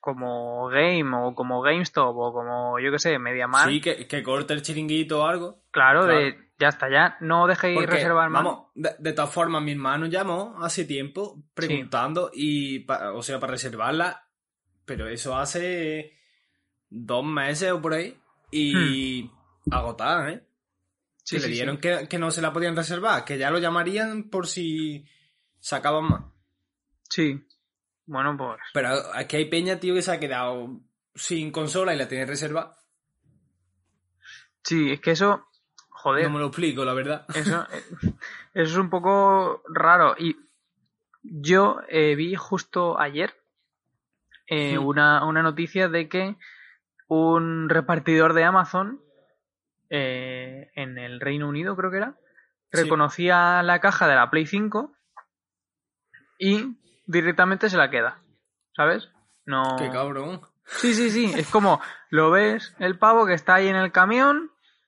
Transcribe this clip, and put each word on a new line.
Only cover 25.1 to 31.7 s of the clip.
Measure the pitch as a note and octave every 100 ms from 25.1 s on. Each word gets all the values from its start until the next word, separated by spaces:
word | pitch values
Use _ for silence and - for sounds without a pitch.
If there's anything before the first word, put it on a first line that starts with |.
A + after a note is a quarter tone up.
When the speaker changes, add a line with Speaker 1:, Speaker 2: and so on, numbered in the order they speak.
| _ _ _ _ _
Speaker 2:
sacaban | - C3+ D3 D#3
más. | D#3 - - _ _ _ _ _ _ _ -
Speaker 1:
Sí. | - D3+ C#3 _ _ _ _ _ _ -
Bueno, | C3 C#3 C#3
pues | B2+ A2 -
Speaker 2:
Pero | D3 B2 C#3 -
es | C3 C3
que | D3+
hay | D#3
peña, | E3+ F3+ F#3
tío, | F3+
que | F3+
se | F3
ha | E3
quedado | D3 B2 B2 B2 A#2+ C3 _ _ _
sin | - - E3+ D#3
consola | D#3+ D3+